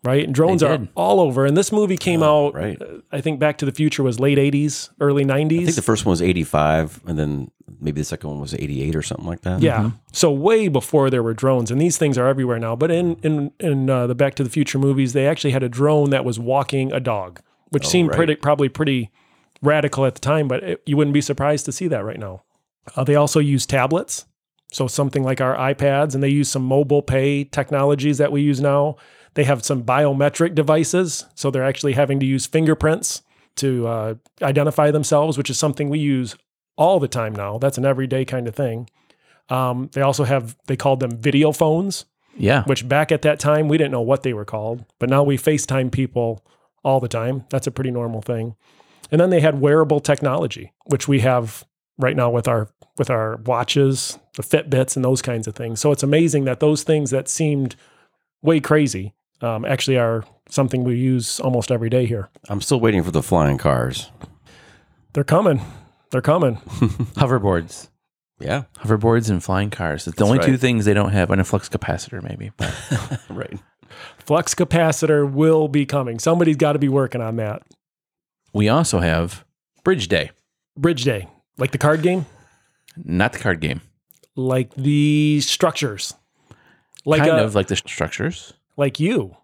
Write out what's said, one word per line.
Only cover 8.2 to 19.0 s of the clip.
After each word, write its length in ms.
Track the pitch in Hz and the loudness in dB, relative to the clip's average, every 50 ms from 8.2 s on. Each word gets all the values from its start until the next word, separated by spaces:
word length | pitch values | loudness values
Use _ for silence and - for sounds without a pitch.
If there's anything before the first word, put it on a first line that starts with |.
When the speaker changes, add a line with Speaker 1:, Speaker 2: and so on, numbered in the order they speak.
| - 76 | -8 -10
Speaker 3:
one 80 | 73 73 | -10 -10
was 160 | 71 69 - | -10 -10 -8
eighty-eight 400 | - - 71 71 65 69 76 80 | -8 -8 -6 -6 -6 -4 -4 -4
or 80 | 78 73 | -4 -4
something 240 | - - - - | -6 -8 -10 -8
like 140 | 85 85 - | -10 -10 -8
that. 200 | - 90 92 92 | -6 -4 -2 0
Speaker 1:
Yeah. 180 | - - 127 110 | 0 2 2 0
Speaker 2:
Mm-hmm. 160 | 104 113 113 - _ _ - | 0 -2 -4 -6 _ _ -2
Speaker 1:
So 180 | - - 165 | 2 2 2
way 380 | 143 139 147 196 226 220 214 185 | 2 2 2 4 4 4 2 2
before 420 | 143 135 - - - 151 139 135 | 0 0 -2 2 2 2 2 4
there 140 | 131 123 117 | 2 0 0
were 100 | 113 113 | -2 -2
drones, 380 | 110 - 131 131 127 117 110 120 | 0 2 2 2 2 0 0 0
and 80 | 135 | 0
these 180 | 156 175 160 - | 2 0 2 2
things 180 | 160 147 135 | 0 0 2
are 120 | 131 123 131 | 2 2 2
everywhere 320 | 135 135 131 123 120 117 | 2 2 0 -2 -2 -2
now. 160 | 117 113 113 | -2 -4 -2
But 160 | 120 151 165 170 | 0 0 0 2
in, 240 | 170 180 175 165 - - | 0 0 0 -2 -2 -2
in, 260 | 160 156 147 143 143 _ _ | -2 0 0 -2 -4 _ _
in, 320 | - 170 143 135 131 131 | -2 0 0 0 2 2
uh, 160 | 135 127 120 | 2 0 0
the 80 | 120 127 | 0 2
Back 220 | 120 139 139 135 | 2 0 0 0
to 80 | - 139 | -2 -4
the 60 | 120 | -2
Future 280 | - 156 143 - - 135 | 0 -2 -2 0 0 0
movies, 360 | 135 139 139 131 135 127 117 | 2 2 2 2 0 0 0
they 120 | 139 135 | 2 2
actually 240 | 143 160 - - 147 | 2 0 0 -2 -2
had 140 | 127 135 131 | 0 0 -2
a 40 | 123 | -2
drone 420 | 117 120 139 147 151 151 147 143 | -2 0 2 2 4 4 2 2
that 140 | 139 135 127 | 0 0 0
was 140 | 127 117 107 | -2 -4 -4
walking 540 | 117 117 131 139 135 - - 135 131 131 - | -4 -2 0 0 0 0 -2 -2 -2 -2 -4
a 80 | 135 | -4
dog, 400 | 131 123 113 101 95 90 87 - _ _ _ _ _ _ | -2 -2 -4 -4 -6 -10 -14 -20 _ _ _ _ _ _
which 140 | - 143 139 | -4 -4 -2
Speaker 3:
Oh, 40 | 143 | 2
Speaker 1:
seemed 220 | - 180 175 160 | 2 2 2 2
Speaker 3:
right. 60 | - | 2
Speaker 1:
pretty, 200 | 156 165 156 151 | 2 2 0 0
probably 320 | - - 143 151 139 143 131 | -2 0 0 2 2 2 -2
pretty 400 | 135 - 156 147 135 127 | 0 -2 -2 0 0 -2